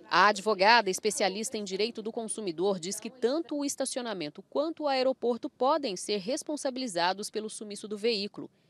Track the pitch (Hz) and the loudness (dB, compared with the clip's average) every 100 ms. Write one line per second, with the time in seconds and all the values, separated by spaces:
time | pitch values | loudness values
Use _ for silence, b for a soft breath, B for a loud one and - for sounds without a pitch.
0 | - 165 196 208 196 196 196 240 202 185 | 2 6 6 6 2 4 8 8 6 0
1 | 214 - 202 190 226 220 208 190 226 226 | 0 0 0 0 -6 -6 -4 -2 -2 -4
2 | 214 233 220 - 202 156 190 190 165 202 | -8 -6 -8 -6 -6 -2 0 0 -4 -8
3 | 226 - 226 294 339 294 285 - 262 - | -10 -2 0 0 -2 -4 -4 -4 -4 -4
4 | 240 196 151 - - 262 311 320 294 269 | -4 -4 -6 -8 -6 -2 -2 -2 0 2
5 | 262 262 233 233 302 - 254 311 269 185 | 2 0 -2 -2 -4 -2 2 2 0 -6
6 | - 208 180 294 - 294 277 254 254 170 | -4 -4 -2 -6 -4 -6 -6 -6 -4 0
7 | 170 190 208 214 214 - 214 208 214 208 | 0 0 -6 -8 -8 -10 -12 -10 -10 -2
8 | 226 220 202 - - _ _ | 0 0 -4 -8 -14 _ _